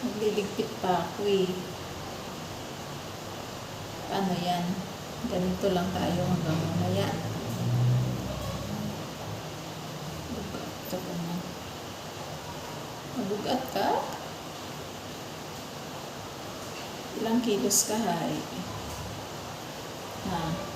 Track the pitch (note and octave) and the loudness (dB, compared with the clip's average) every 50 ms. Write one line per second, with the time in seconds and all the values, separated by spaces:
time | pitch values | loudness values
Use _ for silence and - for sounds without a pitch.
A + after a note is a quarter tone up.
0 | - G#3+ G3+ G#3+ G#3+ G#3+ G3 G#3 G3 - - - A3 - - - - F#3 F3+ E3+ | 0 0 0 4 4 4 4 4 2 0 0 0 0 0 0 -2 2 4 4 4
1 | E3 - - - G3+ G3+ G3+ F#3+ F#3 F3 F#3 - - - - - - - - - | 4 0 -2 0 4 6 6 6 6 4 2 -2 -4 -6 -6 -6 -6 -6 -6 -6
2 | - - - - - - - - - - - - - - - - - - - - | -6 -6 -6 -6 -6 -8 -6 -6 -6 -6 -6 -8 -6 -8 -8 -8 -6 -6 -6 -6
3 | - - - - - - - - - - - - - - - - - - - - | -6 -8 -8 -8 -6 -6 -6 -6 -6 -6 -6 -8 -8 -8 -8 -8 -6 -6 -6 -6
4 | - - - G3 G3 F#3 F3 E3+ F3 F3+ F3+ F3 F3 F3 - - - - - - | -4 0 2 2 4 4 2 2 4 4 4 4 4 2 0 0 -2 -4 -6 -6
5 | - - - - - - - F3+ F3+ F#3 F3+ - - G3 F#3 F3 F3 F#3 - - | -6 -6 -6 -4 -2 0 2 2 2 2 2 4 4 4 4 4 4 2 2 2
6 | - - F3 F3 F3+ F3+ F3+ F3 D#3 D#3 D#3 E3 D#3+ D#3+ E3+ F3 F3 F3+ F#3 G3 | 2 4 4 4 4 4 4 4 4 2 2 2 2 2 2 2 4 4 4 4
7 | G3 G3 G3 - - - - - - - - - - - - A#2+ B2 B2 - - | 4 2 2 0 -2 -2 -2 -2 -2 -2 -2 0 2 4 6 6 6 8 6 6
8 | - - - - - - - - - - - - - - - - - - - - | 4 4 0 0 -2 -2 -2 -2 -2 -2 -2 -2 -2 -2 -2 -2 -2 -2 -2 -4
9 | - - - - - - - - - - - - - - - - - - - - | -4 -6 -6 -6 -6 -6 -4 -4 -6 -6 -6 -6 -6 -6 -6 -6 -6 -6 -6 -6
10 | - - - - - - - - - - - - - - - - - - - F3+ | -6 -6 -6 -6 -4 -4 -4 -4 -4 -4 -4 -4 -4 -4 -6 -6 -4 -2 -2 -2
11 | - F3+ F3+ E3+ E3+ E3+ F3 F3+ - - - - - - - - - - - - | -2 -2 -2 -2 -2 0 -2 -2 -2 -4 -6 -6 -8 -8 -8 -8 -8 -8 -8 -8
12 | - - - - - - - - - - - - - - - - - - - - | -8 -8 -8 -8 -6 -6 -6 -6 -6 -6 -8 -6 -6 -6 -6 -6 -6 -8 -8 -8
13 | - - - B3+ G#3+ G3 G#3 G3+ - - C4+ B3+ - - - G3 - - G#4 - | -8 -4 -2 0 0 2 2 0 2 2 2 2 2 2 2 4 6 6 6 4
14 | - - - - - - - - - - - - - - - - - - - - | 2 0 -4 -6 -6 -8 -8 -8 -8 -8 -8 -8 -8 -6 -6 -6 -8 -8 -8 -8
15 | - - - - - - - - - - - - - - - - - - - - | -8 -8 -8 -8 -8 -8 -8 -8 -8 -8 -8 -8 -8 -8 -8 -8 -8 -8 -6 -6
16 | - - - - - - - - - - - - - - - - - - - - | -8 -8 -8 -8 -8 -8 -8 -8 -6 -6 -6 -6 -6 -6 -6 -6 -6 -6 -6 -6
17 | - - - - - A3 A3+ B3 A#3 A#3 G#3 G3 - A#3 - - - - G#3+ A3+ | -6 -4 -2 0 4 6 6 6 8 6 6 6 6 6 8 6 6 6 4 4
18 | A3+ F#3+ E3+ E3 D#3 D3+ D3+ D3+ D#3 - - F3+ F3+ - - - - - - - | 4 4 4 4 2 2 2 0 -2 -2 -4 -4 -4 -4 -4 -4 -4 -4 -4 -4
19 | - - - - - - - - - - - - - - - - - - - - | -4 -4 -4 -6 -6 -6 -6 -6 -6 -6 -6 -6 -6 -6 -6 -6 -6 -6 -6 -6
20 | - - - - - F#3+ F#3 E3+ E3 D#3+ E3 - C3 - - | -6 -6 -6 -4 -2 0 0 2 2 2 0 0 -2 -4 -4